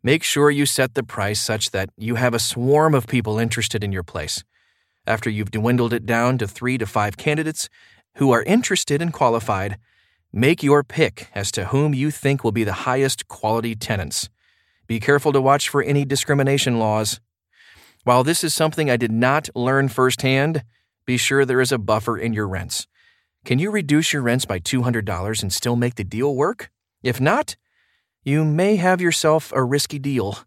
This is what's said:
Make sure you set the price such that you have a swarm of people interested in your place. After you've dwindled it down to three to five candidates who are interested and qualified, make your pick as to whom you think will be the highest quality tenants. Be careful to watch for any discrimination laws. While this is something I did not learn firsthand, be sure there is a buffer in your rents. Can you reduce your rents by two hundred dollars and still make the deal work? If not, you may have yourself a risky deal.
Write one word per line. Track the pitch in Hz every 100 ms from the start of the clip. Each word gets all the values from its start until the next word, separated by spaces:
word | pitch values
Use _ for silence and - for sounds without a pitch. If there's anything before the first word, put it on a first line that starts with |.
Make | 120 160
sure | - 143 147
you | 143 143
set | - 127
the | 135
price | 117 - 101 104
such | - 104 -
that | 98 98 -
you | 110 113
have | 123
a | 117
swarm | - 123 127 147 156
of | 143 -
people | 127 107 107
interested | 117 117 110 110
in | 104
your | 95
place. | 85 - 76 - - _ _ _ _ _ -
After | 110 117
you've | 104 101
dwindled | 110 113 123 120
it | 117 104
down | 117 120 127
to | 101
three | - 123 127
to | 104
five | 113 104 101
candidates | - 151 156 156 - _ _ _ _ -
who | 139
are | 117
interested | - 220 240 190 - 143
and | 170
qualified, | - 127 113 107 98 98 101 _ _ _ _ _
make | 98 135 170
your | 143 143
pick | 135 - 147 - -
as | 101 101
to | - 92
whom | 135 151
you | 135 147
think | 143 139 139
will | 117
be | 107
the | 104 95
highest | - 131 135 - -
quality | - 110 113 117 110
tenants. | - 101 80 - - _ _ _ _ _ _
Be | 113
careful | 107 143 156
to | 139
watch | 135 143 -
for | 143
any | - 143 139
discrimination | 139 - 143 139 139 135 117
laws. | 110 107 107 - _ _ _ _ - - _ _
While | - 123
this | 131 170
is | 160
something | - 160 156 147
I | 120
did | 117
not | 110 127 147 151 127
learn | 123 139 135
firsthand, | - 127 123 135 135 151 156 - _ _ _ -
be | 123
sure | - 139 131
there | 127
is | 127
a | 127
buffer | 104 110 113 107
in | 117
your | 107 104
rents. | 92 87 - - _ _ _ _ _ -
Can | 127
you | 196
reduce | 208 147 151 160
your | 147
rents | 120 123 -
by | 95
two | - 131
hundred | 123 117 104
dollars | 87 98 110
and | 101
still | - 123 120
make | 120 120
the |
deal | 92 107 139 131
work? | 160 240 - _ _ _
If | 123 120
not, | 139 240 - - _ _ _ _ _ _
you | 139 147 156
may | 151 196 208
have | 180 185
yourself | 175 - 156 156 -
a | 135
risky | 123 143 - 143
deal. | 139 131 98 -